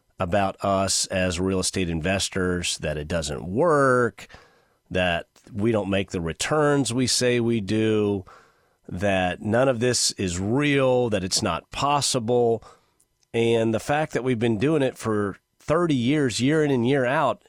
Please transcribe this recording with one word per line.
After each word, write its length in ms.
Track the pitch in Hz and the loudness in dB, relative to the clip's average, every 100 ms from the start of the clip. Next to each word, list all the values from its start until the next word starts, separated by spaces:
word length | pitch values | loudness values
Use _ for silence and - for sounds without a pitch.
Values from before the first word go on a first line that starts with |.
| _ - | _ -8
about 460 | 87 101 95 - | -2 0 0 -2
us 440 | 101 98 95 - - | 0 0 0 -2 -2
as 320 | 98 92 85 | -2 -2 0
real 200 | 95 95 | -2 0
estate 300 | 90 98 87 | -2 -2 -2
investors, 880 | 82 87 98 - 95 90 87 87 - | -2 -2 -2 -2 -2 -2 -2 -4 -6
that 200 | 82 76 | -6 -6
it 100 | 76 | -4
doesn't 380 | 85 73 69 80 | -4 -4 -6 -6
work, 800 | 104 175 147 135 123 117 - - - - _ _ _ - | -2 2 4 4 4 2 -2 -18 -20 -20 _ _ _ -6
that 380 | 92 90 85 - _ - | -2 0 -2 -4 _ -14
we 220 | 104 110 | -4 0
don't 160 | 110 98 | 0 0
make 220 | 98 98 | -2 -2
the 100 | 95 | -4
returns 720 | 82 78 - 151 147 143 117 | -4 -4 -2 2 2 2 0
we 140 | 117 123 | 0 0
say 340 | - 123 123 | 0 2 2
we 180 | 117 117 | 2 0
do, 640 | 98 110 110 107 104 101 - - - _ _ _ - | 0 0 2 2 2 0 -4 -18 -20 _ _ _ -12
that 540 | 92 101 95 90 85 | -4 -2 0 0 -2
none 260 | 107 113 135 | -2 0 2
of 140 | 117 | 2
this 300 | 123 117 - | 0 0 -2
is 280 | - 95 87 | -2 -4 -2
real, 720 | 98 127 147 139 131 127 120 | -2 0 0 2 2 2 2
that 140 | 104 | 0
it's 180 | 95 - | -2 -2
not 280 | 104 82 - | -2 -2 -6
possible. 920 | - 139 147 - 135 113 123 117 113 - - _ _ _ _ _ | -4 0 0 0 -2 0 2 2 0 -4 -20 _ _ _ _ _
And 400 | 117 117 117 113 | 0 2 2 2
the 60 | 110 | 0
fact 320 | - 147 156 | -2 -2 -2
that 100 | 135 | -4
we've 160 | 127 117 | -2 0
been 180 | 120 107 | 0 0
doing 240 | 131 156 | 0 2
it 160 | 131 - | 0 -2
for 380 | 113 104 101 90 _ _ | -4 -2 -2 -6 _ _
thirty 360 | - 156 170 135 | -2 0 2 2
years, 440 | 117 151 135 101 | 2 0 0 0
year 240 | 127 156 | 0 2
in 60 | 147 | 2
and 180 | 131 117 | 2 2
year 160 | 143 | 2
out, 380 | 120 147 139 104 | 2 0 0 -2